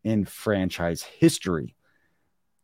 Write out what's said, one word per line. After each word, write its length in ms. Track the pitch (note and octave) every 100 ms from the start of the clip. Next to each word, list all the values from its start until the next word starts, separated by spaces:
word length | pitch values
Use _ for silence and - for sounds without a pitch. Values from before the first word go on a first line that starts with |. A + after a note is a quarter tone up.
in 220 | A2 G#2+
franchise 800 | F#2 - A2 G2 F#2 - E2+ D#2+
history, 760 | - - E3 - F#2 D#2+ A#1 - _ _ _ _ _ _ _ _